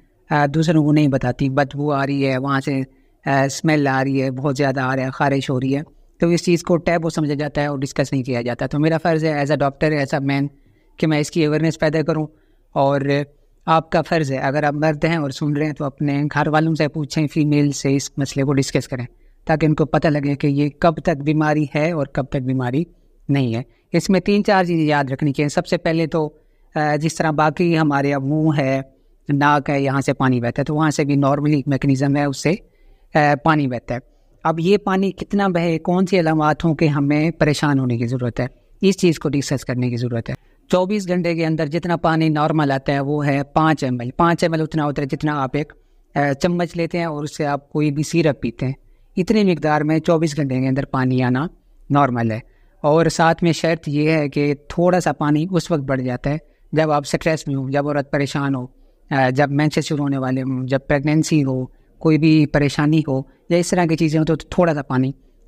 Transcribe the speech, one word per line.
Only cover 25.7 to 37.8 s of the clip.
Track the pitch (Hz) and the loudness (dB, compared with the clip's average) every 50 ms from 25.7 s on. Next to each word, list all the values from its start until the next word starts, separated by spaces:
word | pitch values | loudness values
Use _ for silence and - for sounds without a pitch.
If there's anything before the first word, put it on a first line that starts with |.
| 190 170 | -2 -2
पहले | - 170 160 165 165 147 | -2 0 -2 0 -2 -2
तो, | - 165 156 151 - _ _ _ _ _ _ _ - 156 | -2 -2 -2 -4 -6 _ _ _ _ _ _ _ -4 -2
अ, | 151 151 147 151 | -2 0 0 0
जिस | 156 160 - - | -2 -2 -2 -2
तरह | 170 160 | -2 -2
बाकी | 151 147 156 156 143 - 180 170 165 | 0 0 0 0 0 0 0 2 2
हमारे | 160 160 147 143 139 139 143 | 2 2 2 2 0 0 0
अब | 143 139 135 | -2 -2 -2
मुंह | 135 151 156 156 160 147 151 | -2 0 2 2 2 2 2
है, | 139 131 135 135 135 - _ _ _ _ _ _ _ - | 0 0 -2 -2 -4 -8 _ _ _ _ _ _ _ -2
नाक | 143 139 143 147 147 147 139 - | 0 2 2 4 2 2 0 0
है, | 147 139 139 | -2 -2 0
यहाँ | 135 131 139 | 0 0 0
से | 135 - 135 | 0 0 0
पानी | - 135 131 127 123 | 0 2 2 2 2
बहता | 117 117 - - | 0 -2 -2 -2
है, | 139 | -2
तो | 160 151 | -2 0
वहाँ | 151 160 156 | 0 2 2
से | 143 - 151 | 2 0 0
भी | 139 143 | 2 2
normally | 139 143 135 143 143 147 147 151 | 2 2 2 2 2 0 0 0
एक | 143 127 143 | 0 0 0
मैकेनिज़्म | 139 131 - 143 135 131 143 143 139 147 | -2 0 2 0 0 2 2 0 0 0
है, | 143 143 | 0 -2
उससे, | 135 - - 143 170 | -4 -2 -2 -2 -2
अ, | 226 - _ _ _ _ - - _ _ _ - 156 | -2 -4 _ _ _ _ -20 -20 _ _ _ 0 2
पानी | 147 147 147 143 - 165 156 151 143 127 | 4 4 2 2 2 2 2 2 2 -2
बहता | 123 117 - - 123 | -4 -6 -6 -8 -8
है। | 120 - _ _ _ _ _ _ _ - | -8 -10 _ _ _ _ _ _ _ -2
अब | 160 165 165 | -2 -2 0
ये | 165 180 202 202 | 2 2 2 2
पानी | - 202 190 190 196 190 | 2 0 -2 0 0 -2
कितना | 185 - - - - 202 202 196 | -4 -6 -8 -4 -2 0 0 0
बहे, | 175 170 165 175 165 156 | 0 0 0 0 -2 -2
कौन | - - 175 180 190 | -2 0 0 0 2
सी | 175 - 185 | 2 2 2
अलामत | 165 160 160 156 151 151 151 - - | 2 2 2 2 2 2 0 2 0
हों | 165 151 | 0 2
कि | - 170 147 | 2 2 2
हमें | 147 147 143 143 147 151 151 170 | 2 2 2 2 2 2 0 0
परेशान | 160 - 165 151 143 - - 147 143 | 0 0 0 0 2 2 0 0 2
होने | 135 | 2